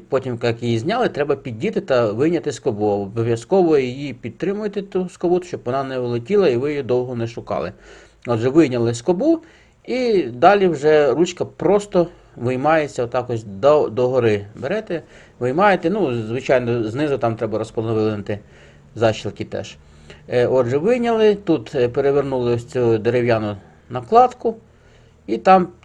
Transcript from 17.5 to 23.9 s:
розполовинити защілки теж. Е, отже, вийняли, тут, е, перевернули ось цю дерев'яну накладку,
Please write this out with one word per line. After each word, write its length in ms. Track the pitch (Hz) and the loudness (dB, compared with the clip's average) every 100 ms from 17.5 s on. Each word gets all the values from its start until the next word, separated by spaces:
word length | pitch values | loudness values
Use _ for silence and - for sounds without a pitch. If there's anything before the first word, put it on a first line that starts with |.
| 104 | -4
розполовинити 800 | 113 - 113 110 107 104 98 101 - - - - - - | -4 -4 -2 0 0 -2 -6 -8 -10 -20 -20 -20 -20 0
защілки 500 | 113 110 107 - 104 | 0 0 -6 -8 -8
теж. 320 | 101 98 - - - - - - | -8 -10 -16 -20 -20 -20 -20 -4
Е, 200 | 120 120 | 0 2
отже, 300 | 127 120 139 | 2 2 0
вийняли, 580 | 180 247 233 226 214 202 | 0 0 0 2 2 2
тут, 400 | - 156 110 147 | 0 -2 -2 -2
е, 140 | 120 | 0
перевернули 640 | 131 139 143 139 131 120 | 2 2 2 0 -2 0
ось 120 | 117 120 | -2 -2
цю 320 | 127 120 113 | 0 2 2
дерев'яну 600 | 107 123 120 110 107 98 - - | 2 0 2 0 -2 -8 -14 -20
накладку, 680 | - | -12